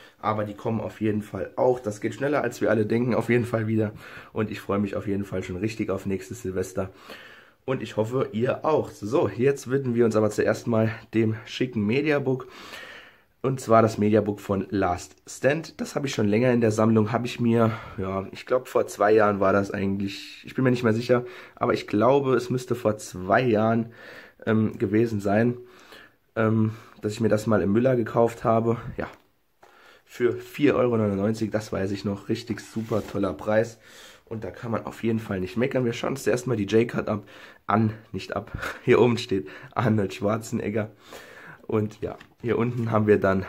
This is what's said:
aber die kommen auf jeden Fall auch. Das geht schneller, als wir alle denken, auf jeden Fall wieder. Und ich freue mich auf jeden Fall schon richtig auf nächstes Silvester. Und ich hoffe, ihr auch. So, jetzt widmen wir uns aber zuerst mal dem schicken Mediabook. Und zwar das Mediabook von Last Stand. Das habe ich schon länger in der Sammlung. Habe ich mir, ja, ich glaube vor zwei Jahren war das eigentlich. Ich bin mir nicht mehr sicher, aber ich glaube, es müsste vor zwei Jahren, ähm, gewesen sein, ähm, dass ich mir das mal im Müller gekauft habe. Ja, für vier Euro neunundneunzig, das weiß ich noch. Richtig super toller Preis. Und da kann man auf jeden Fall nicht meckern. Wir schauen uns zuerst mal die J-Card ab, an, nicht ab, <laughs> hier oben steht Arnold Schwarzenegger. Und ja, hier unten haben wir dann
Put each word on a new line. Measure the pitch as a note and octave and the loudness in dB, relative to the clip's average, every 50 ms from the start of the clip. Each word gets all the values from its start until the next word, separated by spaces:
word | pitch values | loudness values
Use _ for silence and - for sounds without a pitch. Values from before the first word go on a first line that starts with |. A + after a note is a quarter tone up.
| - - _ - | -20 -20 _ -4
aber | - G#2+ G#2+ G#2+ G#2+ | -2 -2 -2 -2 -4
die | G#2+ G2+ | -6 -8
kommen | - - A#2+ A2+ G#2+ | -6 -4 -4 -4 -2
auf | - G2 - - | -4 -6 -6 -2
jeden | G#2+ A2 G#2 G#2+ | -2 0 0 -2
Fall | G#2 - - F#2+ - - - | -4 -6 -6 -8 -8 -6 -2
auch. | - B2 B2+ B2 B2 | 0 2 2 2 2
Das | - G#2+ G#2 - | -2 -8 -8 -4
geht | - A2+ A2+ | -6 -6 -6
schneller, | - C3+ C#3+ D3 C3 | -4 -4 -2 -2 0
als | A#2 A2+ - - | -2 -4 -4 -2
wir | A2 F2+ | 0 2
alle | A2 A2+ G#2 | 2 2 2
denken, | G2+ A2+ A#2 B2 C3 G#2+ | 2 2 0 2 2 0
auf | G#2+ A2 - | 0 2 2
jeden | A#2 A#2+ A2 | 2 2 2
Fall | - - A2+ A2 | 0 -2 -2 -2
wieder. | A2 A2+ G#2+ A2 G#2 - - - - - - - - | 0 0 0 0 0 -4 -10 -18 -18 -20 -20 -18 -10
Und | - A2 A2 G#2 | -4 -4 -4 -4
ich | G2+ - | -4 -10
freue | - - G2 G2+ | -4 -2 0 0
mich | G#2 F#2+ - | 0 -2 -4
auf | G2 - G2+ | -6 -4 -4
jeden | G2+ G2+ G2 | -4 -4 -4
Fall | - - F#2+ | -6 -6 -6
schon | F#2 - F#2 | -6 -6 -6
richtig | F2+ G2+ A2 A2 - G#2 - | -4 -4 -4 -4 -4 -4 -4
auf | F#2+ F#2+ - | -4 -4 -4
nächstes | G2 G2 F#2 - - - - | -4 -6 -6 -6 -10 -14 -10
Silvester. | - F#2+ F#2 F#2 F2+ - - G2 F#2+ G2+ - - - - - - - - - - - - _ _ - | -8 -6 -4 -4 -6 -4 -4 -6 -6 -6 -8 -18 -20 -20 -20 -20 -20 -20 -20 -20 -20 -20 _ _ -6
Und | B2+ C3+ - | -6 -4 -4
ich | A2 G#2+ - | -4 -6 -2
hoffe, | G#2+ A2 A2+ B2 C3+ - - | -2 -2 0 0 -2 -2 -2
ihr | - A2 A#2+ B2+ G#2+ - - | -2 -2 0 0 -2 -2 0
auch. | D#3 D#3 C3+ G#2 - | 0 0 0 0 -2
So, | - - G#2 G#2 B2 E3+ D3+ G2+ | -8 -10 -6 -2 0 0 0 0
jetzt | - A#2+ B2 C#3 C#3 C#3 - A#2+ | 0 2 2 2 2 0 -2 -2
widmen | B2+ C#3 C3+ B2 A#2 | -2 -2 0 0 2
wir | A#2 A#2 | 2 2
uns | A2+ G#2+ | 4 4
aber | G#2+ G#2+ G#2+ | 2 2 2
zuerst | - - G#2+ G#2 A2 - - A#2+ | 2 2 2 2 0 0 0 0
mal | A#2 A2 A2 A2 - - - - - | 2 2 2 2 0 -6 -10 -2 0
dem | A2 A2+ A2 A2 A2+ - | 2 2 2 0 -4 -8
schicken | - - - C3 C3 - A2 G2+ | -12 -4 -4 -4 -2 -2 -2 0
Mediabook. | G#2 A#2+ C#3+ D3 D#3 D3 C#3+ B2+ C3 C3 B2+ - - - - - - - - - - - - - - _ _ _ _ _ _ | 0 0 0 2 0 0 0 0 -2 -2 -2 -4 -12 -18 -20 -18 -16 -16 -16 -16 -18 -18 -20 -20 -20 _ _ _ _ _ _
Und | - C3 C3 B2+ | -4 -2 -2 -2
zwar | - - A2+ A2+ | 2 4 6 6
das | A2 G#2 G#2+ - | 6 6 4 2
Mediabook | G#2 G#2+ G#2+ G#2+ G2+ G#2 G2+ - | 2 4 4 4 4 2 -4 -6
von | - - G2 G2 - - | -2 -2 -2 -2 -2 -2
Last | G#2 G2 F#2+ F2+ F2 F2 - - - _ _ | -2 0 0 0 -2 -4 -8 -16 -20 _ _
Stand. | - - - - C3 D3+ E3 D#3+ - - - | -20 -10 0 0 0 0 0 -4 -10 -10 -10
Das | A#3+ - - | -10 -6 -6
habe | C#3+ C#3 | -4 -4
ich | C3+ - | -4 -2
schon | - A2 G2+ | 0 0 2
länger | G#2 A2+ B2+ B2+ | 2 4 4 4
in | A#2+ A#2+ | 2 4
der | A#2 A2 | 2 2
Sammlung. | G#2+ A2 A2 A2+ A2 A2 G#2+ G#2 | 2 4 4 4 4 4 2 2
Habe | B2 A2+ B2 | 0 -2 -2
ich | A#2+ - - | -4 -4 0
mir, | A#2+ A#2 A2+ A#2 A2+ A2 A2 - - - - - | 2 2 4 4 4 2 2 -2 -10 -14 -10 -8
ja, | F#2+ F#2+ F#2+ G2 F#2+ - | -6 -4 -4 -4 -6 -8
ich | - - - | -12 -12 -4
glaube | - B2+ B2+ B2+ | 0 0 0 0
vor | - - A#2+ G#2+ | 0 0 0 0
zwei | - - G2+ G2+ G#2+ | 0 0 2 4 6
Jahren | A2 A2 G#2 G#2 G2+ F#2+ | 6 6 6 4 4 4
war | G2 F#2+ | 4 4
das | G2 G2+ G2+ G2+ | 4 4 2 0
eigentlich. | - G2 G2 G2 G2 G2 G2+ F#2+ - - - - - - - | -2 -2 -2 -2 -2 -2 -4 -6 -6 -10 -14 -16 -18 -18 -16
Ich | - - | -8 -2
bin | - | 0
mir | C3 B2+ | 2 2
nicht | B2 B2 B2 | 2 2 2
mehr | A2+ G#2+ | 2 2
sicher, | A#2 B2 - B2+ A#2+ B2 - - - - - - | 2 2 2 2 2 2 -4 -14 -18 -20 -16 -6
aber | - A#2 A#2+ A2+ | -4 0 0 0
ich | - - - | -2 -2 -2
glaube, | - G#2 G#2+ B2+ C#3 C#3+ C3+ C3 B2+ | 0 4 4 6 4 4 4 2 2
es | A#2+ - - | 2 2 0
müsste | B2+ B2 - - A#2+ | -4 -4 -2 -2 -4
vor | - - G#2+ G#2 - | 0 0 -2 -2 -2
zwei | - - - F2+ F#2 F#2+ G2+ A#2 | -8 -12 -12 -8 0 2 2 4
Jahren, | C3 B2 G#2+ G#2 A2 A2+ A2+ A#2 A2+ A2+ - - - - - - - - _ - - | 4 4 4 4 4 4 2 2 0 -4 -8 -20 -20 -20 -20 -20 -20 -20 _ -8 -2
ähm, | A#2 A2 A2 A2 G2+ - | 0 2 2 2 0 0
gewesen | - A#2 G2+ G#2 A2 A#2 A2+ A2+ G2+ | -2 -2 2 2 2 2 2 0 -2
sein, | G2 G2+ G2+ G#2+ A#2+ B2 B2 - - - - - - - - - - - _ _ _ _ - | 0 2 2 4 4 2 0 -4 -10 -20 -20 -20 -20 -20 -20 -20 -20 -20 _ _ _ _ -2
ähm, | A2+ A2 A2 A2 A2+ A2 A2 A2 - - - - - | 0 2 2 4 2 2 0 -2 -6 -16 -20 -16 -6
dass | - G#2+ | -6 -6
ich | G#2 - | -2 0
mir | A2+ G#2 | 2 2
das | G#2 G#2+ - | 2 2 2
mal | A2+ G#2+ G2 | 2 2 2
im | E2 G2 | 2 4
Müller | G2 A2+ B2 C3 C3 | 2 4 4 2 2
gekauft | A#2+ A2 A2 - A#2 A#2 A#2 - - | 2 0 0 2 2 2 2 2 -2
habe. | - A#2 A2+ A2+ A#2 A#2 A#2 A#2 - - - | 0 2 2 2 2 0 -2 -2 -4 -10 -8
Ja, | - D#2 - - - _ _ _ _ _ _ _ _ - - _ - - - - _ _ | -8 -10 -10 -10 -20 _ _ _ _ _ _ _ _ -20 -20 _ -20 -20 -20 -20 _ _
für | _ - - - A#2 | _ -6 0 0 0
vier | - F#3 - - - - D3 B2+ G2+ | 0 -2 -8 -12 -4 2 2 4 4
Euro | - B2 B2 A#2 | 4 4 2 2
neunundneunzig, | A2 G#2+ G#2 G2 F#2+ G2 A2 A2+ A2+ A2+ G#2 | 2 2 2 2 2 0 0 0 -2 -4 -2
das | G2+ G#2+ - - | -2 -4 -4 -4
weiß | - F#2 F#2+ G2 | -4 -4 -4 -4
ich | G2+ G2 - | -4 -4 -4
noch. | G#2 G2+ G2 - - | -4 -6 -6 -4 -6
Richtig | A2+ - - - G#2+ - | -6 -6 -4 -8 -8 -8
super | - - - A2+ A2 A2 A#2+ G2+ F#2+ | -8 -10 -8 -8 -4 -2 -4 -4 -4
toller | - - G2 G2+ F#2 F2 | -4 -4 -4 -4 -4 -4
Preis. | - - G#2 G#2+ A2 A2+ A2+ - _ _ - - - - - - - _ | -6 -2 0 2 2 2 0 -6 _ _ -20 -20 -20 -20 -20 -20 -20 _
Und | - A2+ A2 | -12 -12 -10
da | G2+ F2+ | -10 -12
kann | - - - A#2 | -12 -10 -8 -6
man | A2 - - | -6 -4 -6
auf | - - - - | -8 -12 -4 -2
jeden | A2+ A2+ A2+ | -2 -2 -2
Fall | A2 - G2+ F#2 | -2 -4 -6 -4
nicht | F#2 - - | -4 -4 -2
meckern. | A2+ B2 C#3 - C3 B2 | -2 -2 0 0 0 -2
Wir | A#2 | -2
schauen | A#2+ - - - C3+ | -2 -4 -4 -4 -4
uns | C3 - | -2 0
zuerst | G#2 - B2 - C3 | 0 0 0 0 -2
mal | A#2+ | -2
die | A2 G2 | -2 0
J-Card | F#2+ G#2+ A2 A#2 - - - - - | 2 4 4 4 2 -2 -4 -2 -2
ab, | G#2+ G#2 - - - - - - - - - - | -4 -4 -6 -12 -20 -20 -20 -20 -20 -10 -2 2
an, | G2+ A2 A2 A2 A2 - - - | 2 4 4 2 0 -4 -14 -10
nicht | - F#2+ - - - | -10 -10 -8 -6 -6
ab, | G2 G2+ - - - - - | -6 -6 -8 -10 -10 -8 -10
<laughs> | - - - | -10 -4 4
hier | B2+ A#2+ - | 4 6 8
oben | A#2 B2 A#2 | 8 6 4
steht | A2 - - G2 G2 - - - - - - - | 0 -2 -2 -2 -2 -2 -6 -14 -18 -16 -8 -4
Arnold | - A2+ G#2+ G#2+ G#2+ G2 F#2 | 0 2 2 2 2 0 -2
Schwarzenegger. | - - G#2 G2+ A2 A2 A2 - A#2+ A2 - G#2 G#2 A2 G#2 G#2+ - _ - - - - - - - - - - - - - - | -4 -4 -2 -2 -2 -2 -4 -6 -6 -4 -4 -2 -2 -4 -4 -6 -8 _ -20 -20 -20 -20 -20 -20 -20 -20 -20 -20 -20 -18 -8 -2
Und | A2+ A2 G#2 G#2+ - - | -2 -2 -2 -2 -6 -8
ja, | F2+ E2+ - - - - _ - | -10 -10 -10 -12 -18 -20 _ -8
hier | - A#2 G#2+ - | -4 -2 0 0
unten | A#2 B2 A#2 B2 A2+ A2+ | 0 0 -2 -4 -2 0
haben | A2+ G#2+ G#2+ | 2 2 6
wir | G#2+ G#2 F#2+ | 6 6 6
dann | - F#2+ F#2+ F#2+ F#2 | 6 4 2 2 0